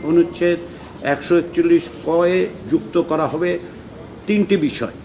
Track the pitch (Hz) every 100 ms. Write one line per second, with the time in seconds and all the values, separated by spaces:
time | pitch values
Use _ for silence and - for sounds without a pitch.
0 | 147 170 170 - 175 170 - - - -
1 | 139 143 - 170 170 - 170 170 - 156
2 | 151 165 175 185 180 - - 160 - 175
3 | 165 156 151 151 175 175 - - - -
4 | - - - 208 196 196 147 - 104 -